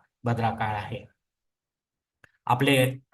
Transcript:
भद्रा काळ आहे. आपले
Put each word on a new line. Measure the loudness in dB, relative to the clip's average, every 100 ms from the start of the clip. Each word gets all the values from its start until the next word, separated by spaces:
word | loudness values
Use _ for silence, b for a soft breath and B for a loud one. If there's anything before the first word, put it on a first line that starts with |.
| _ _
भद्रा | -4 -2 -2
काळ | -2 -4 -4
आहे. | -6 -12 -14 _ _ _ _ _ _ _ _ _ _ _ b b -2
आपले | 2 4 4 2 -2 0